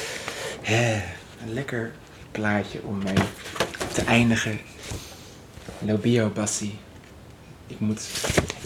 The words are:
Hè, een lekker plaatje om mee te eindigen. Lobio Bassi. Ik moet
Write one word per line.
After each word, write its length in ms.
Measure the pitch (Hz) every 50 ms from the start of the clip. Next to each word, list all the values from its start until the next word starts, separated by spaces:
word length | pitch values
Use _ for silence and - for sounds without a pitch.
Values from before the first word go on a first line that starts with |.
| - - - - - - - - - - - -
Hè, 320 | - - 107 117 120 117 110 104 92 87 87 - - - - -
een 100 | 117 113
lekker 400 | 110 131 143 - 127 117 113 117 - - - - - - - -
plaatje 500 | - - 107 104 104 104 98 - - -
om 200 | - - 104 98
mee 220 | 98 98 98 98 98 98 - - - - - - - - - - - -
te 100 | - -
eindigen. 580 | 117 120 117 117 120 117 113 107 - 113 107 104 - - - - - - - - - - - - - - - - - - - - - - - -
Lobio 500 | - 104 107 104 - 117 120 120 110 104
Bassi. 500 | 98 113 104 107 - - 107 104 101 - - - - - - - - - - - - - - - - - -
Ik 140 | - - -
moet 280 | 110 107 107 - - - - - - - - - - - - - -